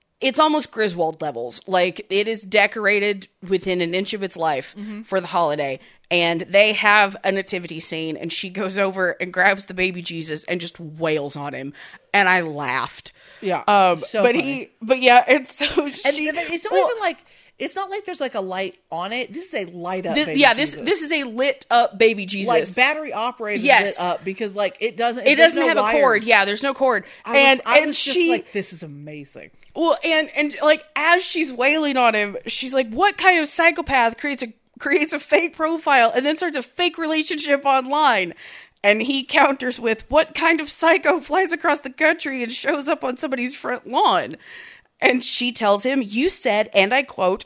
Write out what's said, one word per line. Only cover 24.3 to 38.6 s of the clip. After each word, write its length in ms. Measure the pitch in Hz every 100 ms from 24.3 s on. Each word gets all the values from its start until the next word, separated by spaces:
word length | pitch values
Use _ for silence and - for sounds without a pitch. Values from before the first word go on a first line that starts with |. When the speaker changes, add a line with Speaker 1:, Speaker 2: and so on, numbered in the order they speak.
| 190 214 196
Speaker 2:
like, 220 | 196 185
it 160 | 226 185
doesn't, 260 | 233 240 240
Speaker 1:
It 100 | 294
Speaker 2:
there's 160 | 330
Speaker 1:
doesn't 80 | 339
Speaker 2:
no 60 | 330
Speaker 1:
have 100 | 311
Speaker 2:
wires. 180 | 214 294
Speaker 1:
a 40 |
cord. 220 | 269 214
Yeah, 220 | 220 214 196
there's 180 | 208
no 100 | 277
cord. 320 | 269 262 214 - - -
Speaker 2:
I 60 |
was, 60 | 277
Speaker 1:
And, 200 | 277 269 220
Speaker 2:
I 120 | 277
Speaker 1:
and 80 | 311
Speaker 2:
was 160 | 285
just 120 | 277 349
Speaker 1:
she 140 | 330
Speaker 2:
like, 200 | 339 -
"This 180 | 202 190
is 80 | 170
amazing." 680 | 160 143 147 151 139 - 76 _ _ -
Speaker 1:
Well, 220 | 330 349
and, 260 | - 311 311 -
and, 200 | 294 -
like, 220 | 302 311 - 269
as 280 | 311 359
she's 280 | 370 339 302
wailing 420 | 240 262 311 294 262
on 160 | 240 214
him, 220 | 208 190 -
she's 260 | - 262
like, 160 | 262 240
"What 280 | 226 403 -
kind 220 | 381 349
of 80 | 294
psychopath 720 | - 330 330 320 269 233 226
creates 240 | 294 269
a, 80 | 233 - _ -
creates 340 | 285 302 302
a 60 | 330
fake 360 | - 294 330 -
profile 560 | 320 330 320 269 226
and 120 | 240 277
then 100 | 302
starts 200 | 349 294
a 60 |
fake 340 | 240 - 349 339
relationship 680 | 320 311 311 311 294 277 277
online?" 680 | 269 254 294 294 214 175 - - -